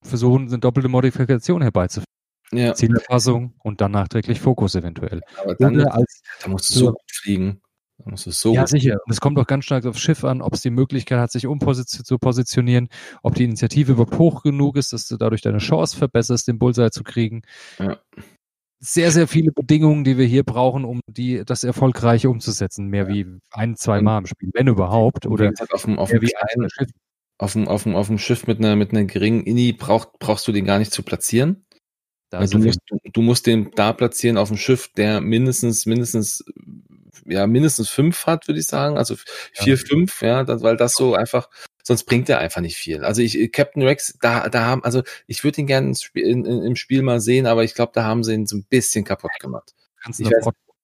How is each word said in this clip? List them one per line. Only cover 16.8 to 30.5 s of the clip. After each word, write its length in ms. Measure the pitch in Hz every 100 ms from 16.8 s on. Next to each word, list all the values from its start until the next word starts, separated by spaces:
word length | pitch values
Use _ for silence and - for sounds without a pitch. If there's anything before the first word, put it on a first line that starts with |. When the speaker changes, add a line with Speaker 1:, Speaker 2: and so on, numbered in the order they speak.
| 113
Speaker 1:
zu 120 | -
kriegen. 380 | 113 117 113 113 - - - -
Speaker 2:
Ja. 200 | 190 - _ - - _ _ _ _ _
Speaker 1:
Sehr, 300 | - 170 170
sehr 160 | 160 160
viele 240 | 165 156
Bedingungen, 520 | 143 127 151 156 151 135
die 120 | 127
wir 80 | 123
hier 180 | 127
brauchen, 420 | - 120 127 135 123
um 160 | 123 -
die, 360 | 110 123 120 104
das 180 | 123 123
erfolgreich 600 | - 131 - 117 117 131
umzusetzen. 640 | 117 - 101 95 - 98
Mehr 160 | 101
Speaker 2:
Ja. 60 | 95
Speaker 1:
wie 160 | 101 90 92 _
ein, 240 | 113 117 110
zwei 240 | - 101
Speaker 2:
Und 60 | 104
Speaker 1:
Mal 120 | 107
im 60 | 92
Spiel, 240 | - 92
wenn 140 | - 131
überhaupt. 580 | 98 90 113 110 - 113
Speaker 2:
Und 40 |
wie 20 |
Speaker 1:
Oder 160 | 107 104
Speaker 2:
gesagt, 220 | 101 -
auf 100 | 98
dem, 160 | 107 101
auf 100 | 98
Speaker 1:
mehr 100 | 113
Speaker 2:
dem 80 | 117
Speaker 1:
wie 60 | 107
ein 120 | 113
Speaker 2:
kleinen, 220 | 120 101
Speaker 1:
Schiff. 160 | - 135 - _ _ _ _
Speaker 2:
auf 160 | 104
dem, 140 | 110 104
auf 160 | 101
dem, 120 | 110 90
auf 120 | 104
dem 100 | 107
Schiff 300 | - 120 -
mit 100 | 107
einer, 180 | 110 104
mit 140 | 101
einer 120 | 110
geringen 400 | 98 95 104 117 -
Ini 280 | 120 123
braucht, 440 | 117 - 110 - _
brauchst 280 | - 107
du 40 | -